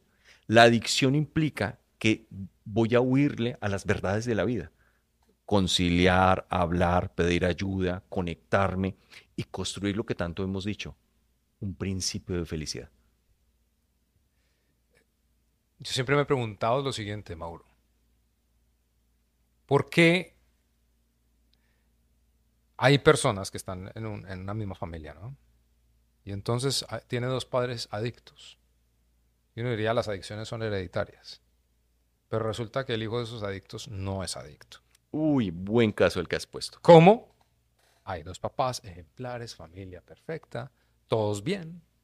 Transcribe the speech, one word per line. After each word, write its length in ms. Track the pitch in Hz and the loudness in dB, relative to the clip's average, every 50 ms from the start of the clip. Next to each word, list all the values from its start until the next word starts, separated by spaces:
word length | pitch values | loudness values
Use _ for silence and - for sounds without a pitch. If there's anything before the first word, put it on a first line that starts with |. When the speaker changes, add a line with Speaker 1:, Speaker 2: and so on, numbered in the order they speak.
| _ _ _ _ _ - - _ _ | _ _ _ _ _ -20 -20 _ _
Speaker 1:
La 160 | - 107 117 117 | 4 8 10 10
adicción 520 | 117 117 113 - - - - 139 131 139 | 10 8 4 0 -2 -2 2 2 2 2
implica 640 | 151 147 - - 165 156 143 - - 101 - - - _ _ _ - | 2 0 0 0 0 0 0 0 -2 -4 -4 -6 -8 _ _ _ 0
que 280 | - 110 - - - - - 98 98 - _ _ - | 2 2 2 2 -2 -12 -14 -14 -14 -14 _ _ -12
voy 280 | 117 101 113 113 104 120 | -4 0 0 2 4 4
a 80 | 120 | 4
huirle 560 | 127 127 131 139 143 143 - 110 117 120 - - | 4 4 4 2 2 2 0 -2 -4 -4 -4 -4
a 80 | 107 104 | -4 -4
las 160 | 98 92 - | -2 -2 -2
verdades 400 | - 101 - 95 92 101 104 - | -2 -2 0 0 -2 -2 -2 -2
de 100 | 123 110 | -2 0
la 80 | 98 87 | 0 0
vida. 260 | 113 127 95 78 - - _ _ _ _ _ _ _ _ _ _ _ _ _ _ | 0 -2 -2 -6 -8 -14 _ _ _ _ _ _ _ _ _ _ _ _ _ _
Conciliar, 1000 | - 104 101 92 87 - - 90 87 85 87 90 92 90 92 92 92 92 - - - | 2 2 4 4 4 2 2 2 4 4 6 6 6 6 6 6 6 4 2 0 -2
hablar, 640 | 90 90 90 82 87 87 90 87 87 90 90 98 - | -2 0 0 0 2 2 2 2 2 2 0 -2 -2
pedir 300 | - 85 87 87 85 90 | -2 0 2 2 2 0
ayuda, 580 | 90 85 - 98 98 95 95 92 87 90 92 - - | 0 -2 -2 -4 -4 -2 -2 -2 -2 -4 -6 -10 -8
conectarme 840 | - 101 90 85 80 - _ - - 98 98 92 90 95 95 95 - _ _ _ - - - _ _ | -6 -4 -4 -4 -6 -10 _ 0 0 2 2 0 0 -2 -4 -4 -6 _ _ _ -20 -20 -20 _ _
y 80 | - - | -12 -10
construir 520 | - - 98 92 - - - 95 101 95 | -10 -8 -8 -8 -8 -6 -4 -4 -2 -2
lo 80 | 107 110 | -2 -4
que 80 | - 117 | -4 -4
tanto 300 | - 87 85 82 101 95 | -6 -6 -6 -6 -6 -6
hemos 220 | 95 95 95 90 | -4 -6 -6 -6
dicho, 300 | 107 98 - - 76 - _ _ _ _ _ _ _ _ _ _ _ _ - | -6 -8 -8 -10 -14 -16 _ _ _ _ _ _ _ _ _ _ _ _ -10
un 140 | 107 98 87 | -10 -10 -8
principio 640 | - - 98 95 92 90 - - 101 - - 90 | -6 -6 -4 -4 -4 -4 -6 -6 -8 -8 -6 -6
de 80 | 87 82 | -4 -4
felicidad. 440 | - 82 78 76 - - 60 - - _ _ _ _ _ _ _ _ _ _ _ _ _ _ _ _ _ _ _ _ _ _ _ _ _ _ _ _ _ _ _ _ _ _ _ _ _ _ _ _ _ _ _ _ _ _ _ _ _ _ _ _ _ _ _ _ _ - | -6 -6 -8 -8 -8 -10 -12 -14 -18 _ _ _ _ _ _ _ _ _ _ _ _ _ _ _ _ _ _ _ _ _ _ _ _ _ _ _ _ _ _ _ _ _ _ _ _ _ _ _ _ _ _ _ _ _ _ _ _ _ _ _ _ _ _ _ _ _ -16
Speaker 2:
Yo 120 | - - | -10 -6
siempre 240 | - 135 123 131 143 | -4 -4 -2 0 0
me 80 | 147 139 | 0 2
he 20 | |
preguntado 560 | - 143 127 120 110 98 - 117 113 123 143 | 2 0 0 -2 -4 -6 -2 -2 0 0 0
lo 100 | 139 135 | -2 -4
siguiente, 440 | 117 - 104 101 104 107 - - 85 | -6 -6 -8 -8 -10 -10 -12 -12 -12
Mauro. 300 | 80 85 82 82 143 - _ _ _ _ _ _ _ _ _ _ _ _ _ _ _ _ _ _ _ _ _ _ _ _ _ _ _ _ _ _ _ _ _ _ _ _ _ _ _ _ | -12 -12 -12 -12 -14 -18 _ _ _ _ _ _ _ _ _ _ _ _ _ _ _ _ _ _ _ _ _ _ _ _ _ _ _ _ _ _ _ _ _ _ _ _ _ _ _ _
¿Por 240 | - 135 139 - - | 0 0 0 0 2
qué 460 | - 170 170 165 170 185 - - _ _ _ _ _ _ _ _ _ _ _ _ _ _ _ _ _ _ _ _ _ _ _ _ _ _ _ _ _ _ _ _ _ _ _ _ _ _ _ _ _ _ _ _ _ _ _ _ _ | 4 6 6 6 6 2 0 -6 _ _ _ _ _ _ _ _ _ _ _ _ _ _ _ _ _ _ _ _ _ _ _ _ _ _ _ _ _ _ _ _ _ _ _ _ _ _ _ _ _ _ _ _ _ _ _ _ _
hay 220 | - 123 135 143 131 | 2 4 4 6 6
personas 520 | - 156 156 - - 131 104 95 98 - | 6 6 6 6 4 0 0 -2 -4 -8
que 60 | - | -10
están 340 | - - - 92 90 95 - - | -10 -10 -10 -10 -10 -10 -12 -10
en 100 | 113 110 | -10 -8
un, 220 | 110 104 107 110 95 | -8 -8 -10 -10 -10
en 120 | 95 92 | -10 -10
una 120 | 95 98 104 | -8 -8 -6
misma 220 | 110 104 95 90 | -6 -6 -6 -8
familia, 380 | - - 85 82 82 76 76 71 | -8 -10 -10 -10 -10 -12 -14 -16
¿no? 220 | 78 98 123 139 - _ _ _ _ _ _ _ _ _ _ _ _ _ _ _ _ - | -14 -14 -16 -16 -16 _ _ _ _ _ _ _ _ _ _ _ _ _ _ _ _ -12
Y 80 | 98 | -10
entonces, 540 | 101 101 - 120 117 123 131 139 127 - - - | -10 -6 -4 -4 -2 -2 -2 -2 -4 -4 -6 -6
ah, 100 | 113 113 | -10 -12
tiene 280 | - - 123 120 123 | -10 -8 -6 -4 -4
dos 180 | 127 131 123 - | -4 -4 -6 -6
padres 420 | - - 123 123 127 120 117 - - | -4 -2 -2 -2 -2 -4 -8 -10 -10
adictos. 680 | 107 104 117 120 - - - - - - - - - _ _ _ _ _ _ _ _ _ _ _ _ _ _ _ _ _ _ _ - | -8 -6 -6 -6 -8 -10 -18 -20 -20 -20 -20 -20 -20 _ _ _ _ _ _ _ _ _ _ _ _ _ _ _ _ _ _ _ -10
Y 60 | 113 | -8
uno 80 | 117 127 | -6 -4
diría, 220 | 117 104 107 110 117 | -2 -2 0 0 0
las 140 | 123 101 | 0 -2
adicciones 400 | 107 101 92 - - 107 107 113 | -2 -4 -8 -10 -12 -12 -12 -12
son 140 | - 120 113 | -10 -8 -6
hereditarias. 800 | 113 107 104 98 90 90 - 104 101 - - - - - - - _ _ _ _ _ _ _ _ _ _ _ _ _ _ _ _ _ - | -4 -4 -4 -4 -4 -4 -4 -6 -6 -6 -8 -20 -20 -20 -20 -20 _ _ _ _ _ _ _ _ _ _ _ _ _ _ _ _ _ -6
Pero 140 | 110 110 110 | -4 -4 -4
resulta 400 | 110 101 120 117 104 - 135 127 | -4 -4 -6 -8 -6 -6 -6 -6
que 80 | - 117 | -4 -4
el 100 | 110 110 | -4 -4
hijo 140 | 107 117 | -4 -4
de 60 | 123 120 | -6 -6
esos 200 | 110 120 110 104 | -8 -8 -8 -8
adictos 440 | 101 98 95 - - - 107 - | -8 -8 -10 -12 -14 -16 -16 -14
no 360 | - 107 95 95 98 98 95 90 | -12 -10 -8 -6 -4 -4 -4 -6
es 120 | - - | -8 -10
adicto. 440 | 65 67 76 67 - - - - - _ _ _ _ _ _ | -10 -14 -16 -20 -20 -20 -20 -20 -20 _ _ _ _ _ _
Speaker 1:
Uy, 400 | - 151 156 156 143 131 110 90 | -4 0 2 2 2 2 2 0
buen 400 | 82 87 95 101 110 120 117 107 | -2 -6 -4 0 2 4 4 4
caso 280 | - - 98 87 - 92 | 4 4 2 2 2 0
el 80 | 82 | -4
que 80 | - 82 | -4 -4
has 100 | 78 - | -6 -6
puesto. 340 | - - 65 - - - - | -8 -12 -12 -12 -12 -14 2
Speaker 2:
¿Cómo? 520 | - - 170 160 165 190 220 247 - - _ _ _ _ _ _ _ _ _ _ _ _ _ _ - | 8 10 12 12 12 10 6 4 0 -12 _ _ _ _ _ _ _ _ _ _ _ _ _ _ -12
Hay 200 | 98 95 82 76 | -10 -10 -10 -10
dos 160 | 85 85 - | -12 -12 -8
papás 420 | - 107 - - 131 127 120 - - | -10 -6 -4 -2 -2 -2 -4 -6 -10
ejemplares, 720 | 101 85 87 82 - _ - 123 123 123 120 120 113 - | -16 -18 -20 -20 -20 _ -14 -12 -12 -10 -12 -12 -14 -16
familia 460 | - 82 82 87 98 98 92 90 85 | -18 -20 -18 -16 -16 -16 -14 -16 -18
perfecta, 680 | - - - - _ - 165 156 - - - 120 135 135 _ _ _ _ _ _ _ | -20 -20 -20 -18 _ -12 -12 -12 -12 -12 -12 -12 -12 -12 _ _ _ _ _ _ _
todos 360 | - 123 110 107 104 104 101 101 | -2 0 0 2 0 -2 -2 -4
bien, 380 | 151 196 190 165 160 175 170 - _ _ _ | -6 -6 -6 -8 -12 -16 -18 -20 _ _ _